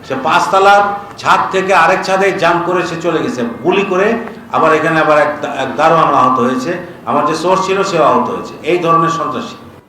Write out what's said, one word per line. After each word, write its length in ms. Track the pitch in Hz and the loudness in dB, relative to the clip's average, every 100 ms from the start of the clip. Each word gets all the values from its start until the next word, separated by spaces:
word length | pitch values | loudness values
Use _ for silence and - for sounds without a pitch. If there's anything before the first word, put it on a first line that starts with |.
| - | -6
সে 80 | 131 160 | -4 0
পাঁচতলার 560 | 175 - 190 196 202 202 - - - | 0 2 4 6 6 4 -4 -10 -6
ছাদ 200 | 151 180 - | 0 0 2
থেকে 180 | 190 185 185 | -2 2 2
আরেক 160 | 165 190 - | 4 2 0
ছাদে 200 | 190 196 - | 0 0 2
জাম্প 180 | 165 170 170 | 0 0 0
করে 120 | 180 165 | -2 -2
সে 60 | 165 170 | -4 -2
চলে 140 | 156 | -2
গেছে 160 | 135 120 117 - | -4 -4 -6 -4
গুলি 200 | 151 196 190 | -2 0 0
করে। 160 | 180 208 233 - - - 131 | 0 0 0 -6 -14 -6 0
আবার 140 | 160 156 | 0 0
এখানে 180 | 160 160 | -2 0
আবার 140 | 151 151 147 | 2 2 2
এক 60 | 147 | -2
দা-, 120 | 139 131 | -8 -6
এক 80 | 123 120 | -6 0
দারোয়ান 320 | 160 165 151 135 | 2 4 4 4
আহত 160 | 127 117 120 | 2 2 0
হয়েছে, 260 | 131 165 175 - - 110 | 0 -4 -6 -8 -14 -4
আমার 140 | 139 147 | -2 0
যে 60 | 156 | -2
সোর্স 180 | 175 185 185 | 0 0 0
ছিল 120 | 196 190 | -2 0
সেও 140 | 165 139 | 2 2
আহত 160 | - 120 | 2 -2
হয়েছে। 200 | 113 - - 143 | -6 -10 -10 -2
এই 80 | 175 | -2
ধরনের 280 | 165 165 165 - | 2 2 2 -2
সন্ত্রাসী 380 | 147 139 110 - - - | -4 -6 -10 -14 -20 -20